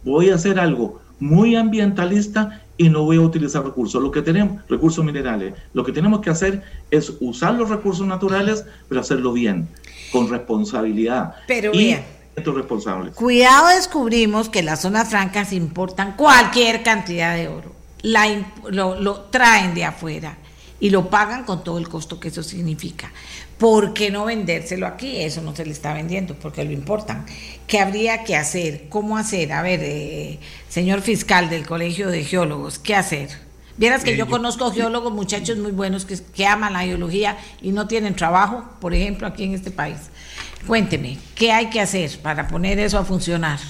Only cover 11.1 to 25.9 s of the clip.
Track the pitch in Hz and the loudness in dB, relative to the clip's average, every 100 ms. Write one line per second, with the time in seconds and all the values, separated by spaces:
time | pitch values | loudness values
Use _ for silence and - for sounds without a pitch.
11.1 | 123 - - - 240 208 208 226 226 - | 0 -4 -10 -4 -2 2 4 4 2 -4
12.1 | - - - 160 135 - 110 104 92 90 | -20 -14 -6 -4 -4 -4 -4 -4 -6 -8
13.1 | - 233 240 254 269 339 370 370 311 233 | -2 4 6 8 10 8 6 2 -2 2
14.1 | 233 214 214 220 202 160 156 185 214 226 | 2 4 2 0 -2 -2 -2 0 0 0
15.1 | 214 190 202 196 190 160 - 180 - 196 | 0 0 -2 -2 -2 -4 -4 -6 -4 -6
16.1 | 196 294 254 208 240 233 226 226 220 180 | 4 8 8 8 4 2 2 0 0 -2
17.1 | 170 170 170 160 160 - - - - 214 | -2 -2 -2 -4 -8 -14 -20 -20 -8 0
18.1 | 220 214 208 196 - - 190 185 185 196 | 4 4 0 -6 -12 -6 -2 -2 0 -2
19.1 | 202 - 254 240 214 185 170 156 - 165 | -4 -2 4 6 6 4 -2 -4 -6 -10
20.1 | 151 156 - - - - - 208 190 180 | -10 -12 -16 -20 -20 -20 -2 2 4 4
21.1 | 208 208 247 240 180 170 170 165 165 156 | 2 2 -2 -6 -6 -6 -6 -6 -10 -12
22.1 | 165 165 165 156 185 170 156 170 170 - | -12 -10 -10 -10 -6 -6 -6 -8 -12 -16
23.1 | - - - - - 226 220 208 214 208 | -18 -18 -18 -18 2 6 6 4 0 -2
24.1 | 202 214 226 175 165 165 185 180 175 262 | -2 -4 -4 -2 -4 -4 -6 -6 -8 -10
25.1 | 226 156 151 156 151 156 147 147 | -6 -6 -6 -8 -8 -10 -8 -8